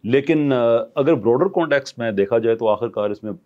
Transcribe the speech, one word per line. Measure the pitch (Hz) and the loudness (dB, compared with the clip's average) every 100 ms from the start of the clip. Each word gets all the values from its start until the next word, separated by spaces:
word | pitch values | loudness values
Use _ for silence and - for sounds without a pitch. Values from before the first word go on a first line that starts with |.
| 107 | 2
लेकिन, | 135 143 156 147 | 0 2 0 2
अ, | 127 117 117 - - | 2 2 2 0 -2
अगर | 139 - | 2 2
ब्रॉडर | 104 123 185 | 2 2 0
कॉन्टेक्स्ट | 185 160 139 - - | -2 0 -2 -2 -8
में | 117 98 | -4 -2
देखा | 98 117 | 0 0
जाए | 113 113 | 0 0
तो | 113 | 0
आखिरकार | 104 117 - 104 | -2 -4 -4 -6
इसमें | 101 107 95 | -6 -10 -12